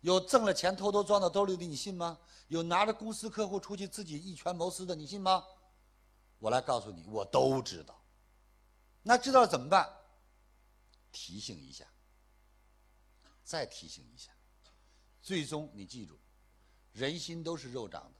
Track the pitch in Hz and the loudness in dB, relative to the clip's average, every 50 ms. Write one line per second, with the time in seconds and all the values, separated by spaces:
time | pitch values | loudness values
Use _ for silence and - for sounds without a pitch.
0 | - 165 185 185 185 - - 254 226 208 185 - - 180 190 190 190 208 196 208 | 4 4 4 4 4 6 6 6 6 6 0 2 0 -2 -2 0 0 2 2 2
1 | 202 196 208 202 190 175 - 196 202 196 190 175 170 175 151 131 - 202 190 180 | 4 4 4 4 4 4 2 2 2 2 0 -4 -4 -6 -6 -8 -8 -8 -6 -6
2 | 170 170 165 - - - - - - _ 151 165 165 170 175 180 208 214 214 214 | -6 -6 -6 -8 -16 -20 -20 -20 -14 _ -4 -4 -2 2 2 2 2 2 0 -4
3 | 214 220 220 - - 220 - 214 214 190 196 196 175 - 202 190 196 185 - - | -4 -10 -8 -8 -8 -8 -4 -4 -4 -2 -2 -6 -6 -6 -10 -8 -8 -10 -10 -12
4 | 208 165 151 147 170 190 180 147 - 185 180 175 170 185 175 - 185 180 180 156 | -12 -10 -10 -10 -10 -10 -14 -8 -6 -6 -4 -2 -4 -4 -4 -6 -8 -8 -8 -8
5 | 151 135 190 208 190 185 190 185 - - - - _ _ _ _ _ _ _ _ | -8 -10 -10 -4 2 2 2 2 2 -6 -20 -20 _ _ _ _ _ _ _ _
6 | _ _ _ _ _ _ _ _ - 110 117 127 123 - 135 117 104 107 98 85 | _ _ _ _ _ _ _ _ -2 2 2 2 2 2 -2 -2 -2 -6 -14 -16
7 | 80 92 107 107 101 101 - 135 131 135 135 131 120 - 98 85 76 - - - | -14 -8 -6 -6 -6 2 4 4 6 6 4 2 -2 -6 -10 -12 -14 -18 -20 -20
8 | _ _ _ _ _ _ _ _ _ _ _ _ _ _ _ _ _ _ _ _ | _ _ _ _ _ _ _ _ _ _ _ _ _ _ _ _ _ _ _ _
9 | _ 202 240 247 240 269 262 262 240 190 - 135 123 143 175 190 156 - - - | _ 4 4 6 6 6 8 8 8 8 4 0 0 4 4 4 4 4 -4 -18
10 | - - _ _ _ _ _ _ _ _ _ _ _ _ _ _ _ _ _ _ | -20 -20 _ _ _ _ _ _ _ _ _ _ _ _ _ _ _ _ _ _
11 | _ _ _ - - - 87 104 - - 101 80 69 67 67 - 64 - _ _ | _ _ _ -14 -14 -12 -12 -10 -10 -10 -12 -12 -16 -18 -18 -20 -20 -20 _ _
12 | _ _ _ _ _ _ _ _ _ _ _ _ _ _ _ _ _ _ _ _ | _ _ _ _ _ _ _ _ _ _ _ _ _ _ _ _ _ _ _ _
13 | _ _ _ _ _ - _ _ _ - - 160 139 - - - - - - - | _ _ _ _ _ -20 _ _ _ -8 -6 -6 -6 -6 -8 -16 -16 -16 -18 -20
14 | 135 117 117 120 - - _ _ _ _ _ _ _ - _ _ _ _ _ _ | -20 -20 -20 -20 -20 -20 _ _ _ _ _ _ _ -20 _ _ _ _ _ _
15 | _ _ _ _ _ - 190 175 151 135 156 151 151 101 - 104 98 90 - 127 | _ _ _ _ _ -4 -4 -4 -4 -4 -6 -8 -8 -10 -14 -16 -16 -14 -14 -16
16 | 107 80 76 - _ _ _ _ _ _ _ _ _ _ _ _ _ _ _ 110 | -16 -16 -18 -20 _ _ _ _ _ _ _ _ _ _ _ _ _ _ _ -4
17 | 127 139 160 175 - - 170 170 160 160 170 156 135 131 120 131 113 98 - 78 | -4 -4 -4 -4 -8 -8 -10 -8 -6 -6 -6 -6 -8 -10 -8 -8 -8 -8 -10 -14
18 | 67 - - _ | -14 -16 -20 _